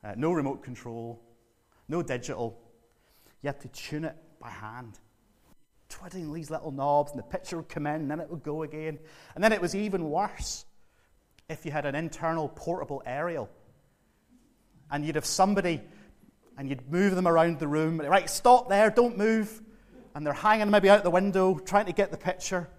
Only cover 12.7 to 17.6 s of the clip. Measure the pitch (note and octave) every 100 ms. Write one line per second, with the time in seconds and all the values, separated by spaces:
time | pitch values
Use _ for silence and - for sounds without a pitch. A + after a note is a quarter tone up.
12.7 | F3 - C#3 B2+ C3 E3+ E3 G#2 - _
13.7 | _ _ _ _ _ _ _ _ _ _
14.7 | _ - C#3+ D3+ D#3 - - F#3+ G3+ F3+
15.7 | D#3+ - - - - - _ _ - C#3
16.7 | C3+ B2 E3+ G3+ F#3 F3+ E3 E3 E3